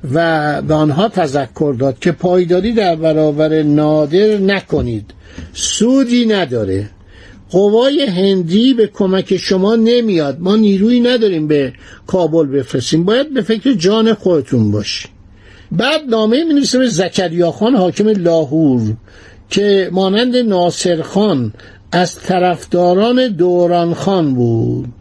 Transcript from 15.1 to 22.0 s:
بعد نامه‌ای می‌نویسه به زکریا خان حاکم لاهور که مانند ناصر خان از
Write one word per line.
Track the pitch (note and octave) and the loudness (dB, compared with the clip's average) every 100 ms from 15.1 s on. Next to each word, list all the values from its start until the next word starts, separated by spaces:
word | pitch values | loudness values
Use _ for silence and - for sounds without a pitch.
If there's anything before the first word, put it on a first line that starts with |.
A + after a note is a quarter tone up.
| - - - - - - | -20 -20 -20 -20 -20 -8
بعد | D#3 C4+ D#4 D4+ | -4 0 -2 -2
نامه‌ای | A3+ A3 B3 | 0 2 0
می‌نویسه | E4 C#4+ C4+ B3+ | 2 0 0 0
به | B3+ | 0
زکریا | E3+ F#3 - F3+ E3+ E3+ | 0 -2 -2 -2 0 -2
خان | D#3 G#3+ B3+ | 0 0 2
حاکم | F3+ - G#3 | 0 0 0
لاهور | G#3 E3+ E3 D3+ D#3 D#3 B2+ A2 A2+ - - - - - | 2 2 0 0 0 2 2 -2 -6 -12 -20 -20 -20 -4
که | - G3+ G3 F#3 | -2 2 2 0
مانند | F3+ F#3+ G3+ B3 B3 | 0 0 0 0 0
ناصر | A#3 F#3 F3 - F#3 E3 | 0 0 0 -2 -2 -2
خان | - F#3+ G#3 D3+ A#2 - - - - | -2 0 0 0 -2 -8 -20 -20 -4
از | E3+ | -2